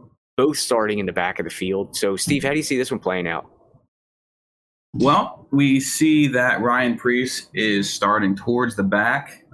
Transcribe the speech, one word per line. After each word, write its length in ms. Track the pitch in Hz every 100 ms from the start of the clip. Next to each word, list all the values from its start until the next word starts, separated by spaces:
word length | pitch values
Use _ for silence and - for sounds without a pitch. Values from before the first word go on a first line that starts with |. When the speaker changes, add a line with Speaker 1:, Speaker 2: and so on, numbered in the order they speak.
| - _ _ -
Speaker 1:
both 200 | 135 151
starting 420 | - 117 107 104
in 60 | 95
the 60 |
back 280 | 90 90 95
of 40 |
the 80 | 82
field. 460 | - 92 95 98 -
So, 180 | 101 98
Steve, 280 | - 143
how 80 | 135
do 60 | 151
you 60 |
see 140 | 147 131
this 140 | 123
one 80 | 117
playing 260 | - 92 85
out? 180 | 82 - _ _ _ _ _ _ _ _ _ _ _ _ _ _
Speaker 2:
Well, 540 | - 127 170 175 - -
we 280 | 139 143 135
see 480 | 135 - 160 151 147
that 340 | 123 127 113
Ryan 360 | 117 123 123 113
Preece 520 | 123 123 123 - -
is 400 | - 110 101 98
starting 420 | - 101 107 98 98
towards 400 | - 120 123 107
the 80 |
back. 600 | 98 101 110 139 143 - _